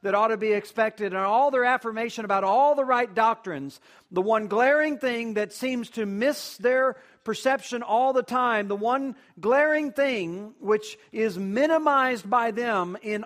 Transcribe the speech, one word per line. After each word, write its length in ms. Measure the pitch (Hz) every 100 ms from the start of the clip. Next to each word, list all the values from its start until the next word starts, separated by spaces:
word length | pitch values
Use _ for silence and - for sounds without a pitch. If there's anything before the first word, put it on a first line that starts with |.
that 120 | 196
ought 140 | 202 220
to 80 | 220
be 160 | 214
expected, 540 | 208 202 - 220 214 202
and 100 | 190
all 340 | 196 220 285
their 140 | 262
affirmation 600 | 247 254 233 220 233 -
about 200 | 214 196
all 320 | 196 220 285 285
the 80 |
right 280 | 262 247 240
doctrines, 680 | 185 226 220 190 151 139 - _ - _
the 100 | 175
one 240 | 196 220 208
glaring 520 | 208 254 294 302 294
thing 360 | 262 233 226
that 180 | 208 208
seems 380 | - 254 254 226
to 160 | - 208
miss 520 | 196 254 294 - -
their 360 | 214 254 262 - - _
perception 580 | - 220 262 269 - 240
all 300 | 233 226 262
the 100 | 262
time, 460 | 247 247 247 220 202
the 80 | 202
one 400 | 220 262 269 - _ -
glaring 500 | 202 262 302 302 294
thing 640 | - 277 240 170 175 208 -
which 360 | 196 214 214 - _
is 260 | - 220 180
minimized 920 | 196 208 302 320 302 277 262 240 196
by 220 | 240 233
them 440 | 214 240 208 175 196
in 220 | 220 208